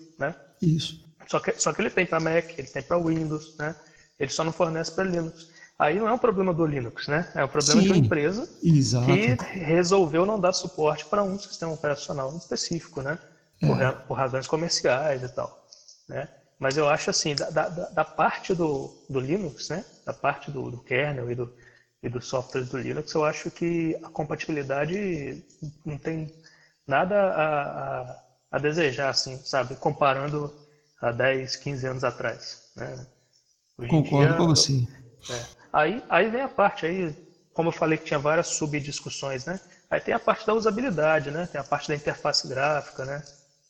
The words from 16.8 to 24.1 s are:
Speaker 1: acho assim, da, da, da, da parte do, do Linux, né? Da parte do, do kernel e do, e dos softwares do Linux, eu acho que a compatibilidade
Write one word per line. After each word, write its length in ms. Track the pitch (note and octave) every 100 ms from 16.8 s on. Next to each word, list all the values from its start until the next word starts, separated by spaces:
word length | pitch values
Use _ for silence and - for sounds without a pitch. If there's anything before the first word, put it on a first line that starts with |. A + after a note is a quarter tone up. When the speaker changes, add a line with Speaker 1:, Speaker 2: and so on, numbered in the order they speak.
| D3
Speaker 1:
acho 220 | D#3 -
assim, 240 | F#3 D#3+
da, 160 | C#3+ -
da, 200 | D#3 E3+
da, 200 | E3+ F3+
da 160 | E3 D#3
parte 480 | - F3 - -
do, 380 | F3+ D#3+ C#3 C#3 - -
do 100 | C3+
Linux, 500 | C3 F#3+ E3+ - -
né? 140 | D#3+ A#3+ - -
Da 80 |
parte 380 | C3+ C3+ C#3+ -
do, 180 | C#3 B2
do 80 | A#2+
kernel 480 | - B2 D3 C3+ A#2+
e 40 | A#2+
do, 160 | A#2+ - - _ _ _
e 60 | B2+
dos 180 | A#2+ -
softwares 420 | C3 B2 C3+ B2+
do 80 | C3+
Linux, 340 | A#2+ C#3+ D3+
eu 120 | D#3 D3+
acho 240 | D#3 E3+
que 480 | - E3+ E3+ E3 D#3+
a 60 |
compatibilidade 1300 | -